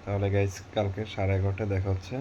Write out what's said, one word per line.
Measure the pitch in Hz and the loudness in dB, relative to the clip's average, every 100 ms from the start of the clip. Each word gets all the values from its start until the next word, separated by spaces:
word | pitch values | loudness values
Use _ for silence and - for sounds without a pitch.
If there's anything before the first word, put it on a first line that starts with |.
তাহলে | - 101 101 | -2 0 2
গাইস, | 98 101 - - 110 | 2 2 -2 -6 -2
কালকে | 101 98 110 | 0 -2 -6
সাড়ে | - 95 95 | -2 2 4
এগারোটায় | 98 95 107 | 2 0 0
দেখা | 95 95 | 0 2
হচ্ছে। | 92 - 127 | -2 -2 -6